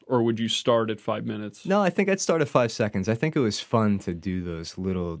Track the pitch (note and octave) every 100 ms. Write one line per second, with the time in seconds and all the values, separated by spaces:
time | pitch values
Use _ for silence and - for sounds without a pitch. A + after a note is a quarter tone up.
0 | - B2 A#2 A2+ A2+ - - A#2 A2 G#2+
1 | - G#2+ A2+ G#2+ G#2 - F3 G3+ F#3 F3
2 | G3 F#3+ - E3 C#3 C#3 A#2 - G#2 G2
3 | F#2 A2+ D#3 D#3 A2+ - - A#2 G#2+ G2
4 | G2 E2+ F#2+ F2+ F2 E2 D#2+ - F#2+ F#2
5 | F2 E2